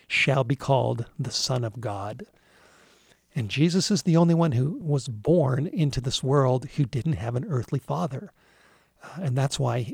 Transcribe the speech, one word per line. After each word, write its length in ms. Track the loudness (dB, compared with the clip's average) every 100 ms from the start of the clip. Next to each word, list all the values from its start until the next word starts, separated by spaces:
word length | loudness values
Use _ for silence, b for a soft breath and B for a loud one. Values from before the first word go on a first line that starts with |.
| B
shall 360 | 0 2 2
be 120 | 2 0
called 500 | 2 2 2 -2 -6 -8
the 140 | -6
Son 320 | -4 -2 -2
of 160 | -4 -6
God. 440 | -8 -6 -8 -10 -16 _ b b b b b b b b b -6
And 140 | -4
Jesus 420 | 0 2 2 2
is 100 | 0
the 160 | 4 4
only 160 | 6
one 200 | 4 4
who 240 | 2 0 -2
was 260 | -2 -2 -2
born 600 | -4 2 4 4 2 0
into 340 | 0 0 0
this 220 | -4 -2
world 420 | 2 4 4 2 -2 -2
who 80 |
didn't 300 | -2 -2 -2
have 220 | -2 -2 -4
an 100 | -2
earthly 320 | -4 -2 -4
father. 540 | -4 -4 -4 -6 -12 _ b b b b b b
Uh, 200 | -16 -6
and 160 | -2 0
that's 220 | 0 0
why, 340 | -2 -2 -4